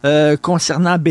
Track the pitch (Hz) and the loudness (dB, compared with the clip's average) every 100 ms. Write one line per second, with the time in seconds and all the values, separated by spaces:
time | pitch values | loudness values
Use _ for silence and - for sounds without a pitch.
0 | 139 151 151 147 - 175 - 151 175 175 | 0 2 2 0 -2 -2 -2 -2 0 0
1 | 156 | 0